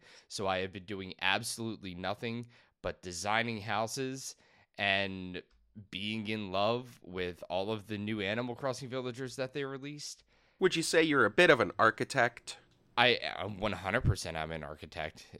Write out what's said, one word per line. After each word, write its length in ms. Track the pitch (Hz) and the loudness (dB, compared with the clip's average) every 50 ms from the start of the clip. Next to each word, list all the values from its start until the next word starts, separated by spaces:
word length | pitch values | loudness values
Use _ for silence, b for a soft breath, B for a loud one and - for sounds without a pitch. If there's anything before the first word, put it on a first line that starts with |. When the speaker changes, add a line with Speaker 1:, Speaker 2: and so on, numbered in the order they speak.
| - - - - - - | -14 -20 -20 -20 -18 -12
Speaker 1:
So 180 | - - 104 95 | -8 -4 -2 0
I 120 | 95 92 | 0 0
have 140 | 95 95 95 | -2 -4 -6
been 100 | 101 90 | -10 -12
doing 300 | 87 104 95 95 92 - - | -10 -10 -10 -10 -10 -8 -2
absolutely 720 | - 95 98 110 117 117 - 117 113 113 107 - - 95 87 | 0 2 2 2 0 -4 -8 -6 -6 -6 -8 -8 -10 -10 -8
nothing 520 | 87 92 92 104 - - 117 113 120 120 120 - - _ _ _ _ - | -6 -4 -4 -4 -4 -4 -6 -6 -6 -8 -12 -16 -20 _ _ _ _ -8
but 180 | 92 85 - | -8 -8 -8
designing 600 | - 92 87 82 92 104 107 113 117 120 113 107 | -8 -10 -8 -6 -2 0 0 0 0 0 -4 -6
houses 760 | 98 110 104 104 113 113 - 139 131 131 131 135 - - - _ _ _ _ _ _ _ _ - | -4 -4 -2 -2 -2 -2 -4 -4 -6 -6 -6 -8 -10 -12 -14 _ _ _ _ _ _ _ _ -2
and 640 | 101 101 98 98 98 95 95 95 92 90 90 87 - _ _ _ _ _ - 110 98 - | 0 2 2 2 0 -2 -4 -6 -8 -8 -8 -10 -12 _ _ _ _ _ -20 -20 -16 -12
being 360 | - 92 101 107 110 110 104 104 | -10 -6 -4 -4 -4 -4 -4 -4
in 240 | 110 107 104 92 | -4 -4 -4 -2
love 480 | 92 98 101 110 120 120 131 120 - - | 0 2 2 2 2 0 -4 -8 -16 -20
with 400 | - - 90 92 90 90 87 - - - | -16 -10 -6 -4 -4 -4 -4 -8 -8 -4
all 220 | 87 92 95 107 | -2 -2 -2 -2
of 160 | 113 107 95 101 | -4 -6 -6 -6
the 100 | 107 101 | -6 -4
new 220 | 104 104 110 104 | -4 -2 -2 -2
Animal 360 | 95 95 107 117 127 123 120 | 0 0 0 -2 -2 -4 -6
Crossing 340 | - 147 135 123 120 139 120 | -4 -4 -4 -4 -4 -6 -8
villagers 480 | 123 131 123 127 117 123 135 123 120 - | -6 -6 -6 -6 -6 -6 -8 -8 -6 -6
that 160 | 131 131 - | -6 -6 -4
they 100 | 147 139 | -6 -6
released. 600 | 135 135 135 135 143 147 147 - - - - _ _ _ _ _ _ _ - | -6 -8 -8 -10 -10 -12 -10 -12 -12 -14 -14 _ _ _ _ _ _ _ 2
Speaker 2:
Would 160 | 190 185 - | 2 4 4
you 80 | 165 156 | 2 0
say 180 | - - 165 | 4 4 6
you're 240 | 160 160 143 135 113 | 6 6 6 6 6
a 60 | 104 | 6
bit 180 | 113 - 180 170 | 8 8 8 10
of 120 | 147 117 | 10 8
an 100 | - 131 - - | 6 2 2 4
architect? 800 | 113 113 - - 127 - - 135 120 120 - - - - - - - _ _ _ _ _ _ 120 | 4 4 4 2 -2 -2 2 2 2 2 2 -4 -14 -16 -16 -16 -18 _ _ _ _ _ _ 4
Speaker 1:
I, 200 | 120 123 117 - - - - - | 6 6 6 4 0 -4 -6 -6
uh, 80 | 90 104 | -6 -6
one 240 | 107 92 104 107 | -4 -2 -2 -2
hundred 300 | 92 85 98 95 101 127 | -2 -2 -2 0 0 2
percent 340 | 131 127 101 - - 87 80 | 4 2 2 2 0 -6 -4
I'm 160 | 80 78 80 | -4 -4 -4
an 100 | 82 78 | -6 -6
architect. 640 | 76 71 78 - - 78 - 85 78 78 - - - - - - | -8 -10 -12 -12 -14 -12 -8 -6 -6 -6 -8 -12 -18 -20 -18 -16